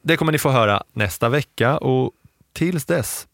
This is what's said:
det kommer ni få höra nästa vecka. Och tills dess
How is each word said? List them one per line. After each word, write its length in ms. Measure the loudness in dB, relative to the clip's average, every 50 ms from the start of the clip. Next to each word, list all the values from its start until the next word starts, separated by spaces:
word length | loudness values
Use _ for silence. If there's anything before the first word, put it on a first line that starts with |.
det 140 | _ 0 0
kommer 160 | 2 2 0
ni 60 | 0 0
få 120 | 0 2
höra 320 | 2 4 4 4 2 0 -2 _
nästa 360 | _ -4 -4 -4 -2 -2 0 0
vecka. 500 | 0 -2 -4 _ _ 0 0 0 2 0
Och 320 | 0 0 0 0 0 -2 _ _ _ _ _ _ _ _
tills 320 | _ -4 -2 -2 -2 -4 -2
dess 420 | -2 -2 -2 -2 -4 -8 -10 -12 _